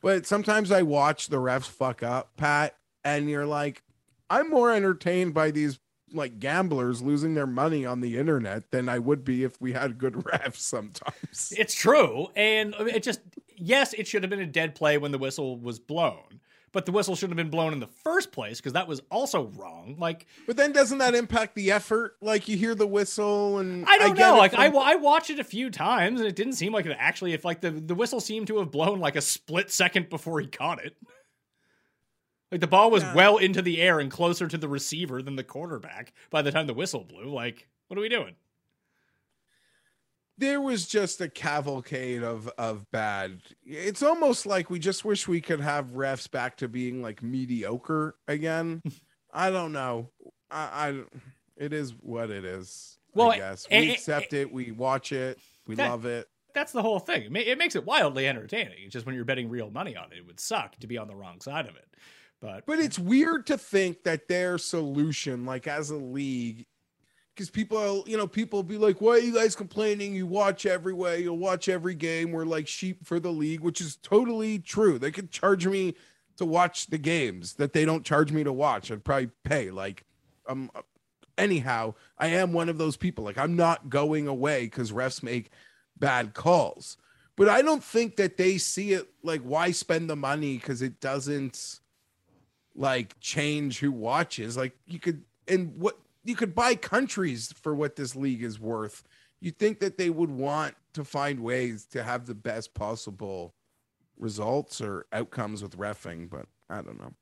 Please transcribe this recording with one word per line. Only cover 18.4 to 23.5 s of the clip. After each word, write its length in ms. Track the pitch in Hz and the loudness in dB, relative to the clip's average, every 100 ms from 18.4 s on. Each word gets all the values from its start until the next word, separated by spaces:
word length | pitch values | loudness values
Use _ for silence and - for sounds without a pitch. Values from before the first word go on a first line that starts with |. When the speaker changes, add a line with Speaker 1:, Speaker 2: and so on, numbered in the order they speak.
| 107 117 | -10 -8
Speaker 2:
'cause 140 | 139 | -4
that 120 | 135 180 | -4 -4
was 160 | 143 - | -8 -6
also 360 | 202 269 185 117 - | -4 -2 -2 -4 -10
wrong. 400 | - 82 87 151 | -16 -16 -16 -6
Like, 280 | 170 165 - - - | -6 -6 -14 -18 -6
Speaker 1:
But 120 | 233 | 2
then 160 | 285 | 4
doesn't 240 | 285 254 269 | 6 4 6
that 180 | 254 240 | 4 4
impact 400 | 233 233 220 - | 2 0 0 -2
the 160 | 190 | 2
effort? 460 | 202 - 220 233 _ | 2 2 0 0 _
Like, 300 | 208 214 - | 0 0 0
you 80 | 208 | 0
hear 180 | 226 220 | 0 2
the 100 | 208 | 2
whistle 720 | 202 196 - 208 208 202 | 2 0 0 0 2 2